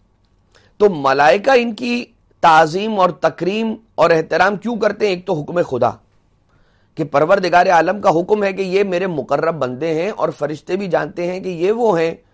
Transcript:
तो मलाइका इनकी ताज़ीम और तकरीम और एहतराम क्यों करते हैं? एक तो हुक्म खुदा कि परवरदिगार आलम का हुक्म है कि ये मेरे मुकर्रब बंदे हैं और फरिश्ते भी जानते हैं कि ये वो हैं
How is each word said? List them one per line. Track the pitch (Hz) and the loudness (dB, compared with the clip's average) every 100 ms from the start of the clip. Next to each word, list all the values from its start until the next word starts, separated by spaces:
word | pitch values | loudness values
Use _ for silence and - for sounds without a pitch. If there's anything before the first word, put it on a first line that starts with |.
| _ _ _ _ _ _ _ - | _ _ _ _ _ _ _ 0
तो | 202 | 0
मलाइका | 160 135 139 147 202 233 262 | 2 0 4 4 4 4 2
इनकी | 233 220 247 240 - _ _ _ | 2 -4 -4 -6 -8 _ _ _
ताज़ीम | 170 160 160 180 220 208 | 4 6 4 0 -2 0
और | 180 - | 0 0
तकरीम | 160 - 170 214 226 214 _ - | -4 -2 -4 -2 -4 -6 _ 0
और | 170 | 2
एहतराम | 160 - 160 185 208 | 2 0 0 0 0
क्यों | 226 226 | -4 -2
करते | 214 208 214 | -2 0 -2
हैं? | |
एक | 180 190 | -2 -4
तो | |
हुक्म | 160 147 170 | -6 -2 -2
खुदा | 160 123 120 - _ _ _ _ _ _ _ _ _ - | -2 0 -2 -2 _ _ _ _ _ _ _ _ _ -10
कि | 151 | -2
परवरदिगार | 143 156 196 180 175 185 | 0 2 2 2 2 4
आलम | 170 165 202 | 4 2 0
का | 202 | 0
हुक्म | 160 180 214 | 2 2 0
है | 202 | 0
कि | 190 | -2
ये | 190 190 | -2 0
मेरे | 202 180 190 | 0 -2 -2
मुकर्रब | 156 - 147 160 160 | -4 -2 -2 -2 -2
बंदे | 127 127 165 | -4 -4 -4
हैं | 156 190 | -2 -4
और | 196 160 | -4 -6
फरिश्ते | - 143 151 - 190 | -4 -6 -8 -6 -6
भी | 196 | -2
जानते | 160 151 - 175 | -2 -4 -6 -6
हैं | 185 | -6
कि | 185 | -8
ये | 165 180 | -4 -2
वो | 226 226 | 0 0
हैं | 165 165 - _ | 2 0 -4 _